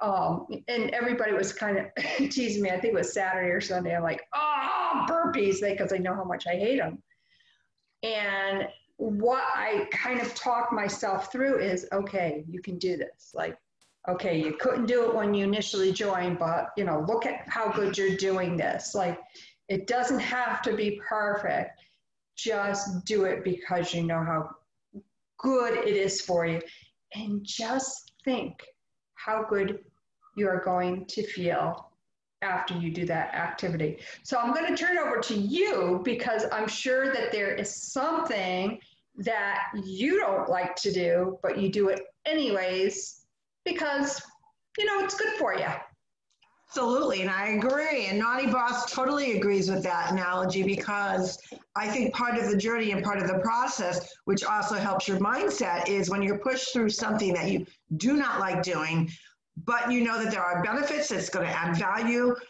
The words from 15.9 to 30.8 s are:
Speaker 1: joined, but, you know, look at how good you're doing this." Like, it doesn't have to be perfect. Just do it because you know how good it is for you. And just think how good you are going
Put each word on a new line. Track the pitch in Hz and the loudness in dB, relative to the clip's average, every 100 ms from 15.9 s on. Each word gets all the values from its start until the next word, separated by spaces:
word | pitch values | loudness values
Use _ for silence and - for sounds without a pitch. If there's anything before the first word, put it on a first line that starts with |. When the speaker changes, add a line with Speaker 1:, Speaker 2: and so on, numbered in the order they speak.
Speaker 1:
joined, | 185 208 185 180 165 | 2 0 0 0 0
but, | 165 170 - - | 0 0 -2 -2
you | |
know, | 185 151 165 | 0 0 2
look | 226 | 0
at | 240 - - | 0 -4 -4
how | 233 214 | -2 0
good | 214 196 202 | 0 0 2
you're | 196 185 | 0 2
doing | 190 190 180 170 | 0 0 0 0
this." | - - - | 0 -2 -2
Like, | 208 180 170 - - - - - | -2 -2 -2 -10 -20 -20 -20 -4
it | 190 190 | -4 0
doesn't | 247 247 254 | 0 2 0
have | 185 247 240 208 | 0 0 0 -2
to | 247 214 | -2 0
be | 208 202 - | 0 -2 -2
perfect. | 214 208 202 202 147 - - _ _ _ _ _ - | 0 0 0 0 -2 -2 -8 _ _ _ _ _ -6
Just | 226 208 202 202 202 180 - | -2 0 0 -2 -2 -4 0
do | 214 | 2
it | 190 - | 2 2
because | 190 180 - 175 170 | 0 -2 0 0 0
you | 170 | 0
know | 165 165 | 0 0
how | 160 160 156 - _ _ _ 202 - _ _ - | 0 0 -2 -8 _ _ _ -20 -20 _ _ -4
good | 262 262 240 | 2 2 4
it | 226 208 202 | 2 2 4
is | 190 190 | 2 0
for | - 175 | 0 2
you. | 165 165 - - - _ _ | 2 0 -4 -14 -20 _ _
And | 208 214 202 | -10 -4 -4
just | 202 - 226 262 254 - - _ - | -4 -6 -2 -2 -4 -8 -14 _ -2
think | 247 185 - - _ _ _ _ | -2 -2 -10 -18 _ _ _ _
how | - - 220 | -10 -4 -2
good | 220 202 196 202 - _ _ _ _ - | 0 0 0 -2 -10 _ _ _ _ -2
you | 202 | 0
are | 185 | 2
going | 190 180 | 2 2